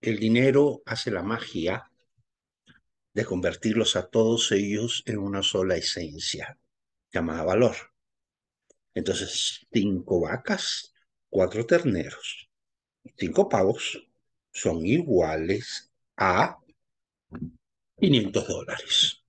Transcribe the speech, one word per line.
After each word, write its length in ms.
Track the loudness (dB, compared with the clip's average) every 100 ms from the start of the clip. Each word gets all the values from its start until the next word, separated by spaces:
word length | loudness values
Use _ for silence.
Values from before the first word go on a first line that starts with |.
El 160 | -2 0
dinero 640 | 4 6 6 6 4 2 -8
hace 260 | -6 -4
la 100 | -4
magia 680 | -4 -4 -6 -4 -2 -4 -8 _ _ _ _ _ _ _ _ _ _ _ _
de 100 | -4
convertirlos 720 | -2 0 -2 -2 0 2 2 0
a 140 | 0
todos 420 | 2 4 2 2
ellos 520 | 2 2 -2 -2 -4 -6
en 140 | -6
una 240 | -4 -2
sola 340 | 0 0 0 0
esencia, 800 | -2 -6 -8 -8 -8 -6 -10 -16 _ _ _ _ _
llamada 320 | -4 -2 -2
valor. 320 | 0 4 4 2 -14 _ _ _ _ _ _ _ _ _ _ -6
Entonces, 720 | -2 -2 -4 -4 -4 -6 _
cinco 480 | 0 0 -2 0 0
vacas, 760 | 0 -4 -4 -4 -2 -6 -10 _ _ _ _
cuatro 360 | 0 0 0 2
terneros, 840 | 2 4 0 -4 -10 -12 -14 -16 _ _ _ _ _ -20 _
cinco 320 | -2 2 2
pavos 600 | 4 2 0 -6 -10 _ _ _ _ _
son 340 | -4 -2 -2 0
iguales 1040 | 0 4 2 2 0 -2 -4 -4 -12 -14 _ _ -2
a 420 | 2 2 2 -2 _ _ _ _ _ _ _ -12 -12 -12 _ _ _ _
quinientos 500 | 4 4 2 -2 -2
dólares. 720 | -8 -6 -10 -2 2 2 0